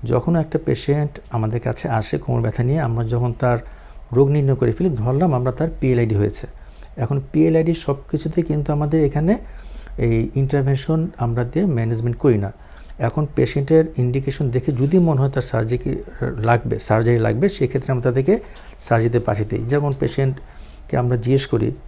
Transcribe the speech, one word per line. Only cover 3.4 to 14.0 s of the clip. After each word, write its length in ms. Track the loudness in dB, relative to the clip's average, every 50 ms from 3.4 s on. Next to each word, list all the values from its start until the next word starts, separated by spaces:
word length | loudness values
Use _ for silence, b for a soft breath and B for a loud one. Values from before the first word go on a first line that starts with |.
| 0 0 0 0 -2 B B B B B B B B -2 4
রোগ 160 | 4 4 4
নির্ণয় 260 | 4 2 4 2 2
করে 160 | 2 2 0
ফেলি, 180 | 2 2 0 0
ধরলাম 440 | 0 0 0 0 2 2 2 2 2
আমরা 180 | 2 0 -2
তার 160 | -2 -2 -4 -4 -2 -2
পিএলআইডি 360 | 0 2 4 4 2 2 2
হয়েছে। 320 | 2 2 0 -2 -4 -12 -14 -14 B B B B B B B B
এখন 260 | -6 -2 -2 -2 -2 -4 -2
পিএলআইডি 420 | 2 4 4 6 4 4 4 2 0
সব 220 | 0 0 -2 -4 -4 -4 -6
কিছুতেই 320 | -6 -4 -4 -2 -2 -2 0
কিন্তু 300 | 0 0 -2 0 0 0
আমাদের 320 | 0 0 2 2 2 2
এখানে 320 | 2 2 2 2 2 2 0 B B B B B B B B B B B
এই 320 | -2 0 2 2 2 0 0 0
ইন্টারভেনশন 720 | 0 0 2 2 2 2 2 0 0 0 0 0 0 0 -2 -4
আমরা 260 | -4 -2 -2 0 -2 -2
দিয়ে 220 | -2 0 0 0
ম্যানেজমেন্ট 520 | 2 0 0 0 0 -2 0 0 -2 -2
করি 200 | 2 4 4 4
না। 140 | 4 0 -4 -6 B B B B B B B B B
এখন 280 | -2 -2 0 -2 -4 -2 0
পেশেন্টের 500 | 0 0 2 0 -2 2 4 4 4 4 4 0
ইন্ডিকেশন 520 | 0